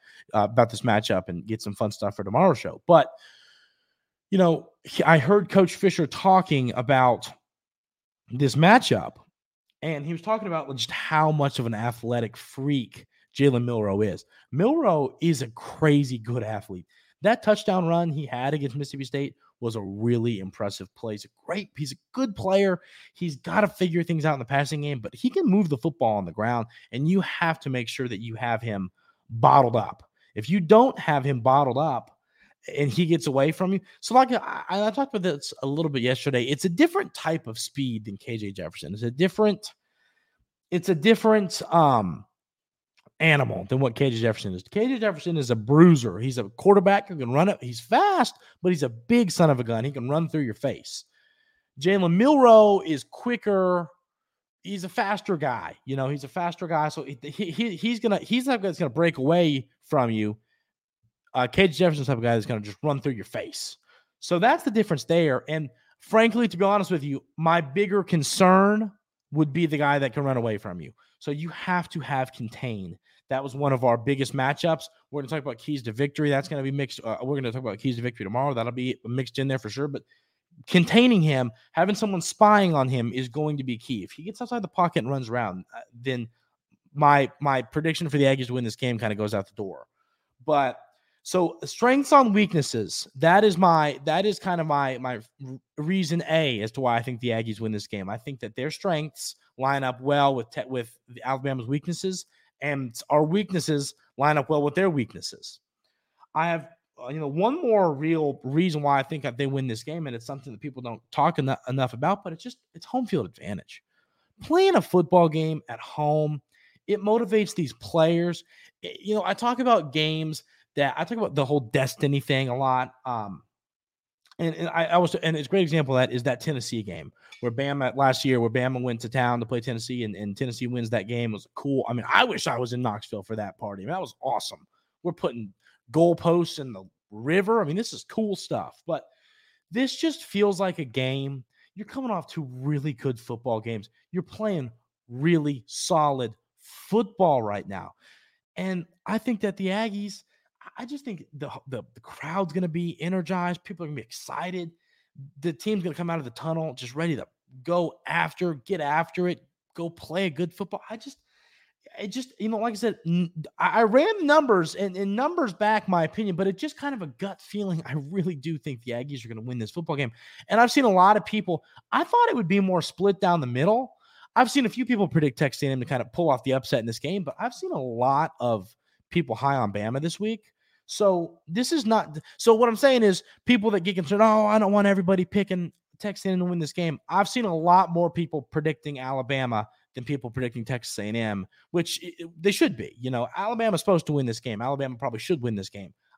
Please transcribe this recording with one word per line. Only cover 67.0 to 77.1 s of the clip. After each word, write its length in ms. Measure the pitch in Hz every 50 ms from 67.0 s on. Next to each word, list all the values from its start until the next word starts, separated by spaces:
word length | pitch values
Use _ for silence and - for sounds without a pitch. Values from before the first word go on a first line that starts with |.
| 139
you, 200 | 147 135 - - _ _ -
my 240 | 160 165 170 170
bigger 420 | 160 135 135 202 208 180 196 202 175
concern 880 | - 175 160 139 - - - 190 180 185 190 196 202 208 214 220 202 - _ _ _ _ _ _ -
would 220 | 143 156 156 147 135
be 140 | 170 170 151
the 100 | 156 143
guy 220 | 147 143 143 143
that 120 | 139 127
can 140 | - 143 143
run 100 | 135 131
away 220 | 120 117 113 107 101
from 240 | - 104 90 90
you. 100 | 76 - - _ _ _ _ _
So 120 | - 151
you 160 | 143 147 165 165
have 400 | - - - 185 180 175 170 -
to 120 | - 165
have 320 | 131 - 143 131 131 - -
contain. 640 | - 123 113 - - - 123 110 101 92 85 87 - _ _ _ _ _ -
That 140 | 135 131 139
was 120 | 139 120
one 180 | 139 143 139 135
of 100 | 120 127
our 140 | 123 117 117
biggest 380 | 110 139 139 135 135 - -
matchups. 480 | 139 131 135 147 - - 170 160 156 - - _ _ _ _
We're 140 | 139 147 139
gonna 60 | 127
talk 120 | 160 151
about 160 | 135 143 117 117
keys 240 | - 147 147 139 113
to 80 | 113
victory. 380 | 107 120 143 143 - - 151 147
That's 180 | 139 135 139 -
gonna 140 | 156 143
be 100 | 135 135
mixed. 300 | 139 143 139 131 - - -
Uh, 140 | 113